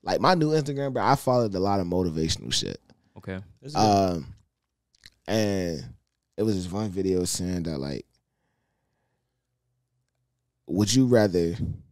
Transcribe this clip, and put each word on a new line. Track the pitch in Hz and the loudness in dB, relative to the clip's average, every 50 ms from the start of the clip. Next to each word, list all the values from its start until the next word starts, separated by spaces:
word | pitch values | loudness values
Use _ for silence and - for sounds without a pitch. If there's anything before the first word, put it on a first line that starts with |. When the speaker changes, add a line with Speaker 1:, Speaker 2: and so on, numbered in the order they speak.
| _ | _
Speaker 1:
like, | 87 95 80 | -2 -2 2
my | 101 147 185 | 4 4 4
new | 175 156 151 | 4 2 2
Instagram, | 156 156 143 143 143 135 139 139 131 | 2 0 0 -2 -4 -4 -4 -4 -4
bro, | 123 98 | 0 2
I | 113 135 | 2 2
followed | 135 - - 127 123 120 110 95 | 2 2 2 2 2 2 2 0
a | 92 | 0
lot | 92 101 98 98 | 0 2 2 0
of | 92 87 | 0 0
motivational | 90 90 90 87 78 80 80 80 - - 53 60 69 | 0 0 0 0 0 -2 -2 -2 -2 -4 -4 -4 -4
shit. | - - - - - _ _ _ _ _ _ _ - | -2 -2 -4 -8 -10 _ _ _ _ _ _ _ -16
Speaker 2:
Okay. | - - 95 95 101 - - _ - | -12 -10 -10 -10 -10 -16 -20 _ -18
Speaker 3:
That's | 135 147 | -8 0
good. | - | 2
Speaker 1:
Um, | 104 107 101 98 98 92 90 85 69 65 - _ _ _ _ _ _ _ _ _ _ _ _ _ _ - _ _ _ - | 4 4 6 4 4 2 0 -4 -8 -12 -16 _ _ _ _ _ _ _ _ _ _ _ _ _ _ -20 _ _ _ -4
and | 101 113 107 101 98 98 90 87 82 71 67 60 - _ _ _ _ _ _ _ _ - | -2 0 0 0 0 -2 -2 -4 -4 -6 -8 -12 -18 _ _ _ _ _ _ _ _ -2
it | 107 | 0
was | 110 104 92 90 | 0 0 -2 -2
this | 87 | -4
one | 87 101 110 107 | -6 -6 -6 -4
video | 87 95 95 95 92 90 90 | -4 -2 0 0 2 0 0
saying | 90 - - 90 90 92 90 85 | -2 -4 -4 -4 -4 -4 -4 -4
that, | 80 78 69 | -4 -6 -6
like, | 67 71 69 60 - _ _ _ _ _ _ _ _ _ _ _ _ _ _ _ _ _ _ _ _ _ _ _ _ _ _ _ _ _ _ _ _ _ _ _ _ _ _ _ _ _ _ _ _ _ _ _ _ _ _ _ _ - | -6 -6 -8 -10 -10 _ _ _ _ _ _ _ _ _ _ _ _ _ _ _ _ _ _ _ _ _ _ _ _ _ _ _ _ _ _ _ _ _ _ _ _ _ _ _ _ _ _ _ _ _ _ _ _ _ _ _ _ -4
would | 78 92 107 101 107 | 0 0 2 4 4
you | 131 131 123 | 4 4 6
rather | 120 113 107 101 85 90 85 85 85 - - - - - - _ | 6 6 4 4 4 2 2 0 0 -4 -6 -6 -6 -8 -12 _